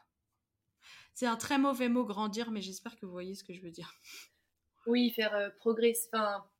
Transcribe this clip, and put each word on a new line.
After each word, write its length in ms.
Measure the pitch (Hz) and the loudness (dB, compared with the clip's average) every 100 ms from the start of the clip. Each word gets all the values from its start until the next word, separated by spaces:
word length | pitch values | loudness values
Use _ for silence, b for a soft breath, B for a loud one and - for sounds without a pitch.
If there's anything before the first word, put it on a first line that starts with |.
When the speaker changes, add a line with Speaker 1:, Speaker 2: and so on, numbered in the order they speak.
| _ _ _ _ _ _ _ _ B B B | _ _ _ _ _ _ _ _ B B B
Speaker 1:
C'est 120 | - 247 | -4 -2
un 100 | 226 | 0
très 200 | - 277 | 0 4
mauvais 320 | 277 247 247 | 4 4 2
mot, 160 | 240 214 | 2 2
grandir, 460 | 202 214 208 233 | -2 -2 -2 -4
mais 100 | 214 | -6
j'espère 340 | 185 185 233 - | -6 -10 -12 -14
que 80 | 190 | -12
vous 60 | |
voyez 240 | 180 185 196 | -10 -8 -10
ce 80 | |
que 100 | - | -12
je 80 | 180 | -14
veux 100 | 180 | -14
dire. 220 | 170 165 B B B B B B _ _ _ 233 | -14 -16 B B B B B B _ _ _ 2
Speaker 2:
Oui, 240 | 247 240 | 4 4
faire, 220 | 226 214 208 | 2 0 0
euh, 140 | 202 | -2
progresser, 580 | - 226 220 233 226 - | 0 0 4 4 4 -2
enfin, 320 | 226 208 196 - _ | 0 0 -2 -8 _